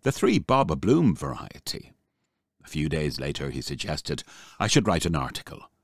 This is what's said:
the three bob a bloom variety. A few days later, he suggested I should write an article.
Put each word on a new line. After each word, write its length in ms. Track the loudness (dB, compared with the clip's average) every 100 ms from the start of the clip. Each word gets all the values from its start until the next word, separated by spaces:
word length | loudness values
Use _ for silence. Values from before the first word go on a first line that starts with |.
the 100 | -2
three 260 | 2 2 2
bob 320 | 4 2 2
a 60 | 0
bloom 400 | 4 6 4 2
variety. 760 | -4 -8 -12 -14 -10 -10 -12 _ _ _ _ _ _ _
A 60 | -8
few 220 | -4 -2
days 280 | 0 -2 -4
later, 300 | -6 -6 -6
he 140 | -6
suggested 600 | -8 -8 -6 -6 -4 -8 -8 -20 -20 -4
I 80 | 4
should 200 | 4 4
write 200 | 2 2
an 100 | 0
article. 540 | -2 -8 -12 -18 -20 _